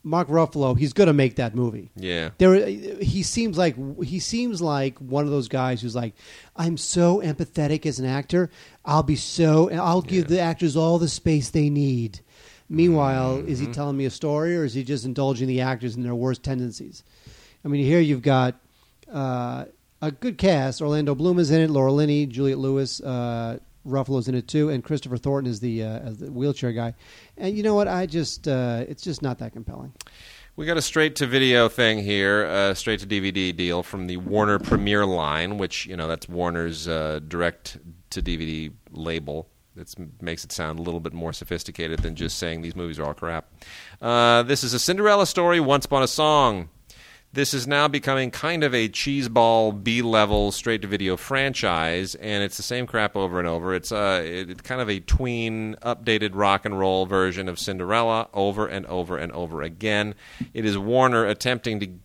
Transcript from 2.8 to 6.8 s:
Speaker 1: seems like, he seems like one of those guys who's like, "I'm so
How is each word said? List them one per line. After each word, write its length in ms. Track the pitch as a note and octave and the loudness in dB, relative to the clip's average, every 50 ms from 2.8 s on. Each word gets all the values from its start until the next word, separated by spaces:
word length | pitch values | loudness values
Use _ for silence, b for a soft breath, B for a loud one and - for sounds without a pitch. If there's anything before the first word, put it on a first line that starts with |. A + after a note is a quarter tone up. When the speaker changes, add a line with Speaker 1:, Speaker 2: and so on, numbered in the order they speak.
| - - - - G3+ - - G3 | -8 -12 -8 -4 -2 -2 -2 -2
Speaker 1:
seems 340 | F3 - - A#3 A#3 A3 E3 | -2 -2 -2 -2 -2 0 0
like, 200 | E3 F3+ E3 B2 B2 C3+ C3+ D3 F3 | 2 0 0 0 -4 -10 -10 -6 -6
he 180 | E3+ B2+ F3 F3+ | -6 -4 -4 -6
seems 400 | - - A3+ A#3 B3 A#3+ G#3+ E3 | -6 -4 -4 -2 -2 -2 -2 -2
like 380 | E3+ D#3 D3 C#3 C3+ C3+ A#2+ | -2 -2 0 0 -2 -2 -4
one 280 | - C3+ B2 C3 C#3+ D3 | -8 -8 -2 -2 0 0
of 40 | D3 | 0
those 180 | C#3+ C#3+ B2 | 0 -2 -2
guys 320 | A2 - C3 B2+ C3 B2+ A2 | -2 -2 -2 0 0 -2 -4
who's 160 | A#2 A#2+ A2 | -6 -6 -4
like, 200 | B2 A#2+ A2 - B B B B B B B B | -4 -6 -6 -8 B B B B B B B B
"I'm 200 | - E3 E3+ E3 | -4 -2 -2 -2
so 460 | D3+ | -2